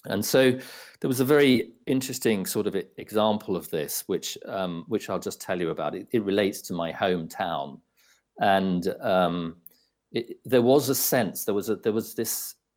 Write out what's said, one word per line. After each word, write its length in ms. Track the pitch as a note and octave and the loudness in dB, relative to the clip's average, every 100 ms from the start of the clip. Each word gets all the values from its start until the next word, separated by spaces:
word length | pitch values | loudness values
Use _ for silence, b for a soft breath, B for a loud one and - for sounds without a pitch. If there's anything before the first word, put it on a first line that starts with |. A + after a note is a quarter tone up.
| - | -6
And 200 | G2 G#2+ | -4 2
so 320 | C3 C3 C3 B B B B | 4 6 4 B B B B
there 80 | C#3+ | -2
was 120 | B2+ | 2
a 60 | C3 | 4
very 480 | D3 C#3 A#2 - - - | 6 6 4 2 -8 -4
interesting 600 | C3 - B2 A#2 G#2 F#2 | -2 -2 -2 0 0 0
sort 200 | A2 G2+ | -2 -2
of 100 | F#2+ | -2
e-, 80 | - - | -6 -12
example 580 | - G#2+ G#2+ G#2+ - F2+ | -4 0 2 0 -2 -4
of 120 | - | -2
this, 360 | D#2+ C#2+ - - | -4 -4 -6 -4
which, 300 | F#2 - - - | -4 -4 -10 -8
um, 400 | G2+ F2+ E2 D#2 | -4 -4 -6 -4
which 220 | G#2+ - | -4 -4
I'll 100 | F#2 | -6
just 220 | F#2+ - | -6 -10
tell 180 | - F2+ | -6 -4
you 100 | E2 | -2
about. 240 | D#2 D#2 | -4 -4
It, 140 | F#2 - | -6 -4
it 120 | A#2+ | -2
relates 380 | G2 G2 G2 G2+ | 2 2 2 -2
to 120 | - | -8
my 180 | F2 E2 | -6 -6
hometown. 880 | - G2 F2+ D#2+ - F#2 D#2 C#2 C2 _ b b b b - | -2 0 0 -4 -6 -4 -4 -8 -12 _ b b b b -2
And, 560 | G#2 G2 F#2+ F2+ F#2 - | 2 4 4 0 -2 -2
um, 560 | A#2 F#2 F2 F2 E2 E2+ - B B B _ | 0 2 2 0 -6 -10 -20 B B B _
it, 280 | A2+ - - | -6 -6 -10
there 200 | - C3 | 2 4
was 260 | A#2+ C#3 B2+ | 6 4 4
a 60 | C3+ | 0
sense, 500 | - C3 F#2+ - - | 0 0 0 -4 -2
there 80 | |
was 160 | G2+ A2 | -2 -2
a, 60 | G2+ | -2
there 180 | A2+ | -2
was 220 | G#2+ G#2+ - | -2 -4 -6
this 400 | A2+ - - - _ | -6 -6 -10 -14 _